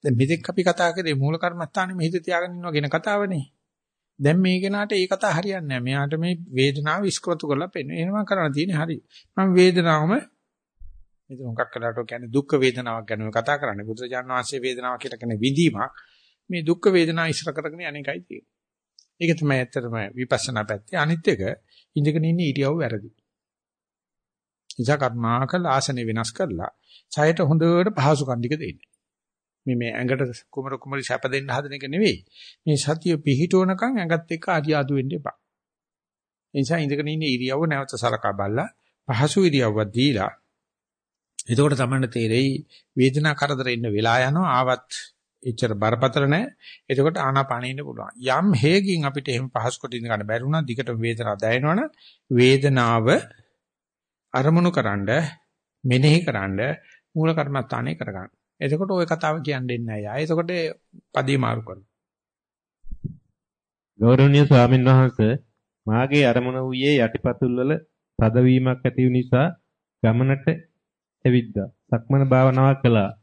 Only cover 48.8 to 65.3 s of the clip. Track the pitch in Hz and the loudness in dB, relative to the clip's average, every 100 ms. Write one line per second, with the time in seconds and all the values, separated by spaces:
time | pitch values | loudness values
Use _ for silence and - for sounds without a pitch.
48.8 | 196 175 139 139 135 123 131 123 117 - | 2 0 -2 -4 -4 -4 -4 -4 -4 -4
49.8 | - 120 117 110 101 113 131 160 135 117 | -10 -8 -4 -4 -2 -4 0 -2 -2 -4
50.8 | 127 113 117 113 110 101 110 123 147 180 | -4 -2 -2 -2 -4 -2 0 0 2 0
51.8 | 302 _ - _ _ 123 127 135 143 131 | -2 _ -20 _ _ 4 6 6 4 2
52.8 | 117 117 110 165 - - _ _ _ _ | 4 4 4 2 0 -20 _ _ _ _
53.8 | _ _ _ _ _ 123 135 170 175 170 | _ _ _ _ _ 0 2 4 4 2
54.8 | 110 101 98 131 151 - _ _ _ _ | 0 -2 0 0 -2 -8 _ _ _ _
55.8 | 131 127 147 160 160 113 98 95 123 156 | 0 4 6 4 2 -4 -2 -2 -4 -4
56.8 | _ _ _ 160 160 160 143 139 117 120 | _ _ _ -2 0 0 -2 -4 -4 -6
57.8 | 123 165 - - - _ _ _ 139 151 | -6 -6 -8 -10 -14 _ _ _ -2 -2
58.8 | 190 190 170 165 160 156 135 135 127 120 | -2 -2 0 -2 -2 -4 -4 -6 -4 -4
59.8 | 117 107 104 120 156 165 170 180 160 - | -4 -6 -6 -6 -2 -2 -2 -4 -6 -8
60.8 | _ - _ 139 131 139 117 113 113 95 | _ -20 _ -4 0 0 0 -4 -8 -16
61.8 | 98 _ _ _ _ _ _ _ _ _ | _ _ _ _ _ _ _ _ _ _
62.8 | - - - - _ _ _ _ _ _ | -12 -10 -10 -14 _ _ _ _ _ _
63.8 | _ _ 113 131 139 143 143 135 120 131 | _ _ 4 6 6 6 6 6 8 6
64.8 | 127 131 131 - 110 | 6 6 4 2 0